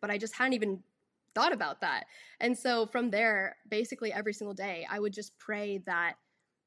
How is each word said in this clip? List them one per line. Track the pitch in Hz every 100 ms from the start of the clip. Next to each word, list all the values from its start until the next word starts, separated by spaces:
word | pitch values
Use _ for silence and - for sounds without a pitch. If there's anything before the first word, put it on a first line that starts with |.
but | 202
I | 202
just | 220 -
hadn't | 262
even | 254 214 190 - _ _ _ _ 208
thought | 302
about | 254 151 -
that. | 175 127 - - - -
And | 240 247
so | 254 233 220
from | 247 240
there, | 202 226 208 190 - -
basically | 214 233 269 220
every | 196 208
single | 208 208
day, | 196 196 170 -
I | 208
would | 208
just | 202 202 _
pray | - 208 208 196
that | 185 175 170 - _ _ _ _